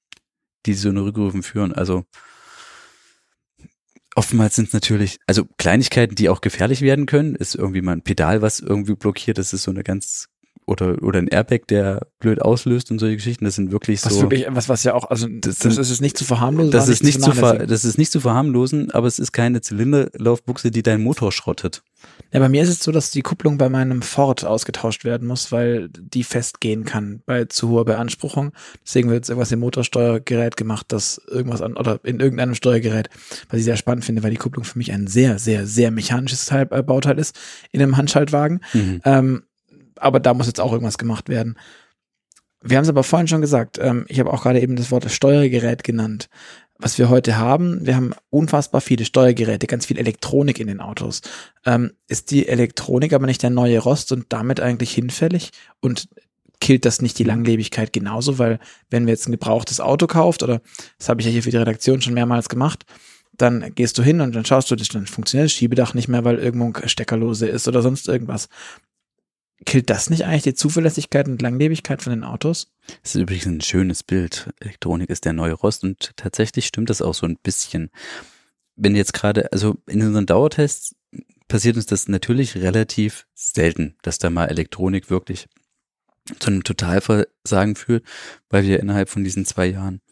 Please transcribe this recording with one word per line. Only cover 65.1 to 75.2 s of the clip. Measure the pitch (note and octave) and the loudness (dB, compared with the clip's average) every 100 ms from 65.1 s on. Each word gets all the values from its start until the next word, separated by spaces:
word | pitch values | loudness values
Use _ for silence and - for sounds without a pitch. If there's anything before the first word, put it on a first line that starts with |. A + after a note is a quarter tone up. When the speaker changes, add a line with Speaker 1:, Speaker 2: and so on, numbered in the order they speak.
| - A2 C3 D3+ | -8 -2 0 2
Speaker 2:
das | |
Schiebedach | - A#2 A#2+ A#2+ | 2 0 2 0
nicht | B2 A#2 | 0 -2
mehr, | B2 | 0
weil | A#2 A#2 | 2 0
irgendwo | B2 A#2+ A#2+ - | 0 -2 -2 -4
ein | - | -4
Stecker | - A2+ A2+ | -4 -2 -2
lose | A2+ A2 A2+ | -2 -2 -2
ist | A#2 - | -2 0
oder | B2 | 2
sonst | B2 C3+ - | 2 0 -2
irgendwas. | C3 - - - - - - _ _ _ _ _ _ _ _ - | -4 -4 -8 -10 -16 -20 -20 _ _ _ _ _ _ _ _ 0
Killt | C3+ A#2+ | 0 2
das | G#2 - | 0 0
nicht | E3 | -2
eigentlich | F3+ D#3 | 0 0
die | C#3+ | 0
Zuverlässigkeit | C3 D3 E3+ D#3+ D#3+ - C#3+ C#3+ | 0 0 2 0 0 -2 -2 -2
und | B2 | -2
Langlebigkeit | B2 B2+ D3+ D#3+ - C#3 | -2 0 0 0 -4 -6
von | - | -6
den | A#2 | -6
Autos? | A#2+ - D3+ E3+ - _ - - | -6 -4 -4 -4 -8 _ -20 -18
Speaker 1:
Das | - | -6
ist | G#2 | -2
übrigens | F2+ F#2 | -2 -2
ein | F#2+ E2 | -4 -4
schönes | - F#2 F#2+ F2 | -2 0 0 -2
Bild. | - F#2 F2 - - - | -2 -2 -2 -6 -14 -14
Elektronik | G2 - F2 E2+ F2 | -14 -8 -4 -4 -4
ist | E2 | -4